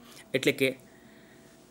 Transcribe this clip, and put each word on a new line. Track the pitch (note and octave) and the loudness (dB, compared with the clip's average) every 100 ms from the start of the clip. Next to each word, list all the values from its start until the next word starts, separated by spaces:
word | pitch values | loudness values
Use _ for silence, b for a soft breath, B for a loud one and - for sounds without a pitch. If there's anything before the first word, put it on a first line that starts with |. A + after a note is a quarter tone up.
| B B B | B B B
એટલે | C3 C#3+ | -2 0
કે | C3+ C3 B2+ B B B B B B B B B | 2 0 -2 B B B B B B B B B